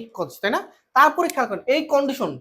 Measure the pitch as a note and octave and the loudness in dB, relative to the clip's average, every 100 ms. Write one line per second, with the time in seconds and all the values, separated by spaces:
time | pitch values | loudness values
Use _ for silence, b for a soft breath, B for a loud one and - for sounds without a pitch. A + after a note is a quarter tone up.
0 | A3+ - D3+ - G3 D#4+ - B B B3+ | -4 -8 -8 -4 -2 -2 -4 B B 4
1 | D4+ D4+ E4+ - A#3 F#3 - D4 D#4 C#4 | 4 4 -2 -2 -4 -4 -2 -2 0 0
2 | C#4 C4+ F#3 B2+ | 0 -2 -4 -6